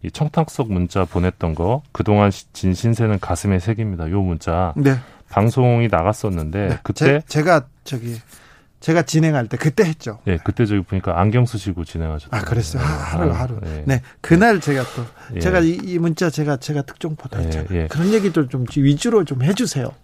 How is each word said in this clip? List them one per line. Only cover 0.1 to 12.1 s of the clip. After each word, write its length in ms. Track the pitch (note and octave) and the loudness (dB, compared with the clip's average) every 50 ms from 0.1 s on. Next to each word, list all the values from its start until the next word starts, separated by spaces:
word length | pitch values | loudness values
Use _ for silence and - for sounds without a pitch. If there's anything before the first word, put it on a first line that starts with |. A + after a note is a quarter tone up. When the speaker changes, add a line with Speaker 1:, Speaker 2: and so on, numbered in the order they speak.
Speaker 1:
청탁석 600 | - - D3+ D3 - E3 D#3 - - - C3+ A2+ | -4 -2 -2 0 2 0 0 0 -2 -4 -2 0
문자 320 | G2+ F2+ F2+ E2+ - G2 F#2 | 0 0 0 0 0 0 -2
보냈던 500 | E2 - F#2 F2 F#2 - _ - E2+ D#2+ | 0 0 0 0 0 0 _ -2 -2 -2
거, 280 | D2+ E2+ F#2+ A#2+ D3 - - | 0 0 0 0 -2 -4 -10
"그동안 380 | _ - - G#2+ G#2 G#2 G#2 G2+ | _ -2 2 4 4 6 6 4
시-, 220 | G2 - - _ | 2 0 -8 _
진 220 | _ - - F#2+ F#2 | _ -2 0 0 0
신세는 460 | - - A2+ A#2 G#2+ A#2 A2 G#2 F#2+ | 2 2 0 2 2 2 0 0 -2
가슴에 380 | - - F2+ - - G2+ F#2+ F#2 | -2 -4 -4 -2 0 0 0 2
새깁니다." 500 | F2 A#2 A2+ G2+ A2 G#2+ F#2+ E2 E2 D#2 | 2 0 -2 -2 -2 -4 -4 -4 -4 -2
요 100 | F2+ G2+ | 0 0
문자 500 | G2 F#2 E2+ D#2 - - E2 F2 F#2 F2 D2+ | 2 0 0 -2 -2 -2 0 0 0 0 0
Speaker 2:
네. 200 | - C#3 C#3 C3+ B2+ - - - - - _ | 2 2 2 2 2 -2 -10 -20 -20 -20 _
Speaker 1:
방송이 580 | - G2 G2+ A#2 A#2+ C3 B2+ B2 A#2+ A#2 A#2 A2+ | 0 2 2 2 4 4 4 4 4 4 2 2
나갔었는데 800 | G2 E2 E2 G2 G#2+ - - G#2+ F#2+ E2+ D#2 D#2 D#2+ G2 G#2 F#2 | 2 2 2 2 0 0 -2 -4 -2 -2 -4 -4 -2 -2 0 0
Speaker 2:
네. 100 | D#2 D2+ | -2 -2
Speaker 1:
그때 220 | - - G2 - D3 | -2 -6 -4 2 2
Speaker 2:
제-, 180 | C3+ C#3 D3 D#3 | 2 2 2 0
제가 400 | - - D3+ D3+ F3 F3 D3+ C3+ - _ _ _ | -2 -2 0 2 4 4 2 2 -2 _ _ _
저기, 320 | - C3+ B2 A2+ A#2+ A#2 A2+ - _ - - - - - _ _ _ _ _ | -10 -10 -8 -8 -8 -10 -10 -14 _ -20 -20 -20 -20 -20 _ _ _ _ _
제가 220 | - - D#3+ F3 | -2 2 2 2
진행할 440 | E3 - - D#3+ D#3 D#3+ D3+ C#3 A#2+ | 2 2 2 4 4 4 2 0 0
때 100 | G#2 - | -2 -4
그때 280 | - - D#3 C3+ - G#3+ | -2 -2 -2 2 2 2
했죠. 340 | E3 D#3 - - A#2+ G#2 - - | 2 2 -4 -8 -12 -12 -6 -4
Speaker 1:
예, 120 | G#2 F2+ E2+ | -2 -2 -2
그때 240 | - - G2+ - B2 | -2 -4 0 0 0
저기 140 | G#2 G#2 G2+ | 2 2 -2
보니까 380 | F#2 - - F#2+ - F#2+ E2+ E2+ | -2 -2 -4 -4 -2 -2 0 2
안경 260 | F#2 G#2+ G#2+ B2 B2 | 2 4 4 4 2
쓰시고 380 | A2+ - G#2 - G2+ F2 F2 E2 | 2 0 -6 -6 -6 -6 -6 -6
진행하셨더라고요. 560 | - - E2 D#2+ D#2+ | -6 -6 -6 -4 -4